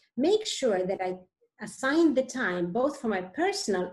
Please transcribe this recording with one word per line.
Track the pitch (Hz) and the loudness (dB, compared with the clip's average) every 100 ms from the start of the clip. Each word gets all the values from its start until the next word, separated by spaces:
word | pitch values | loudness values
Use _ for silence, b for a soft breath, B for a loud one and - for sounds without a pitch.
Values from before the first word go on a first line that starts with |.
| _ - | _ -2
make | 302 427 427 | 2 2 0
sure | - 254 190 185 | -2 0 2 0
that | 185 | -2
I | 185 185 - _ _ - | -4 -6 -12 _ _ -16
assign | 214 - 262 311 330 | -14 -6 0 4 4
the | 254 | 4
time | 262 254 208 180 175 | 0 -2 -2 -2 -2
both | 196 269 285 | 0 0 -2
for | 226 | -2
my | 196 | -2
personal | 180 - 370 403 - 180 180 | -4 -2 -2 0 -2 -2 -2